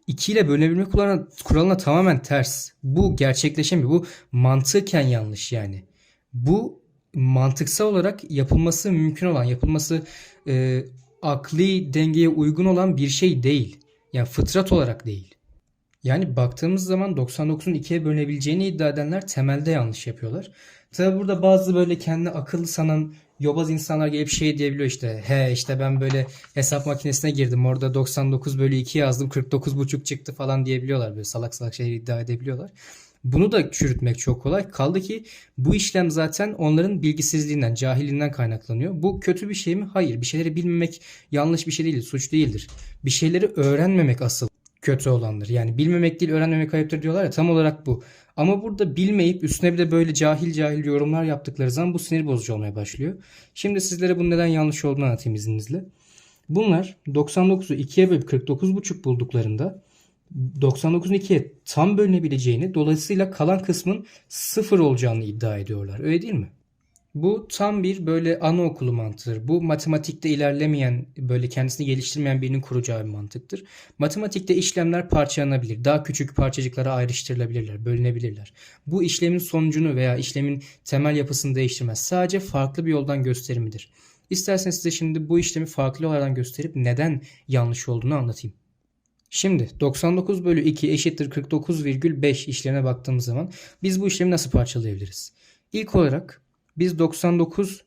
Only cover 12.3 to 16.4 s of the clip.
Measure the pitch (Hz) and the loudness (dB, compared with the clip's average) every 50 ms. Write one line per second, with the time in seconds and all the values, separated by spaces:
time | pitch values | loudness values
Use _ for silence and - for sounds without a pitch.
12.3 | 151 156 147 151 151 175 185 190 180 180 190 190 151 135 139 139 139 - 185 185 | 4 4 2 2 2 2 4 4 4 4 2 2 2 0 0 0 0 2 2 2
13.3 | 147 127 120 135 147 139 110 - - - _ _ _ _ _ _ - 127 120 - | 2 2 2 2 2 2 0 -2 -6 -18 _ _ _ _ _ _ -4 -4 -2 -2
14.3 | - 113 107 - - 190 190 190 190 165 135 117 110 - - 113 101 98 92 - | 0 -2 0 2 2 0 2 4 2 2 2 0 -2 -6 -8 -10 -10 -10 -12 -16
15.3 | _ _ _ _ - _ _ _ _ _ _ _ _ _ - 127 131 180 190 139 | _ _ _ _ -20 _ _ _ _ _ _ _ _ _ -2 0 0 0 0 0
16.3 | 120 127 | 0 0